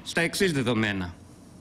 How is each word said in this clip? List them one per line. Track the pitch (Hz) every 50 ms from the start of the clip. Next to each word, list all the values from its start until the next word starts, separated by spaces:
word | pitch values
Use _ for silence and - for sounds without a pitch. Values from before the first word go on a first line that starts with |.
στα | - - - 175
εξής | 170 165 - - 196 180
δεδομένα. | 156 139 117 120 120 107 110 104 101 95 90 85 - - - - - - - - - -